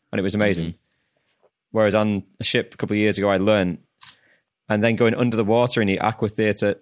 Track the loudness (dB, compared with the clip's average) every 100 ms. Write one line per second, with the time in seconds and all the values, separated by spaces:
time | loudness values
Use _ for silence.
0 | _ -4 -2 0 0 0 -4 -10 _ _
1 | _ _ _ _ _ _ _ 0 2 2
2 | 0 -2 -6 -10 -4 -2 -4 -8 -4 0
3 | 0 0 0 2 2 2 2 -4 _ _
4 | -20 -20 _ _ _ _ -4 0 0 2
5 | 2 2 0 0 0 2 2 0 0 0
6 | -2 -2 -4 0 -2 0 -2 -4